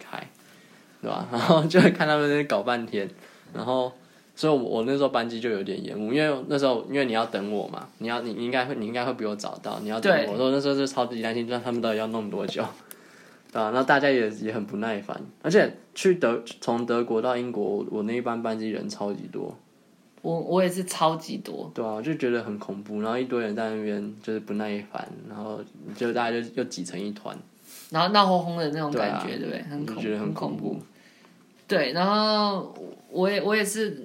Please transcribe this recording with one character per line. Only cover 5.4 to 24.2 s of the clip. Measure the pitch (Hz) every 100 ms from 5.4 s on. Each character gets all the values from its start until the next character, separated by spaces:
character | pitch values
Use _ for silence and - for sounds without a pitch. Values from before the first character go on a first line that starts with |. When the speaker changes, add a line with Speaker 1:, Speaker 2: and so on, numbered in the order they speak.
| 117
Speaker 1:
有 | 101
点 | 95 95
延 | 92 104
误， | 107
因 | 143
为 | 151 135 131
那 | 143
时 | 135
候， | 120 -
因 |
为 | 139
你 | 127
要 | 110
等 | 113 101 101
我 | 101 -
嘛， | 104 - -
你 | 113
要， | 120
你， | 117
你 | 104
应 | 120
该 | 127
会， | 127
你 | 123
应 | 107
该 | 123
会 | 123
比 | 117
我 | 107 104
早 | - -
到， | 104 107
你 | 107
要 | 110
等 | 196
我。 | 160
Speaker 2:
对。 | 107
Speaker 1:
所 |
以 | 107
我 | 131
那 | 139
时 | 139
候 |
就 | 139
超 | 135 135 120
级 | 117
担 | 113
心， | 117 117
不 |
知 |
道 | 123
他 | 120
们 | 120
到 | 113
底 | 107
要 | 110
弄 | 110 104
多 | 98
久， | - - 107 - - - - - - - -
对 |
吧？ | 117 110
然 |
后 | 123
大 | 135 143
家 | 143
也， | 127 110 107
也 | 107
很 | 110 101
不 | 101
耐 | 113 104
烦， | - 57 - -
而 | 156
且 | 190 135 - -
去 | - 196 175
德-， | 117 117 - -
从 | - 120
德 | 120 120
国 | 120 113
到 | 127 120
英 | 123
国， | 107
我， | 101 101 104
我 | 107
那 | 104 120
一 |
班 | 120 117
班 | 113 110
机 | 110
人 | 101 104
超 | - 104
级 | 101 -
多。 | 98 87 - _ _ _ _ _ _
Speaker 2:
我， | 160 165
我 | 151 180
也 | 185
是 | 180
超 | 185 - 160
级 | 160 - -
多。 | - - -
Speaker 1:
对 | -
啊， | 113
我 | 107
就 | 135 151
觉 | 123
得 | 120
很 | 110 104
恐 | - 98
怖， | 107 107
然 | 110
后 | 120
一 |
堆 | 127 123
人 | 107
在 | 104 110
那 | 110
边 | 107 104 104 107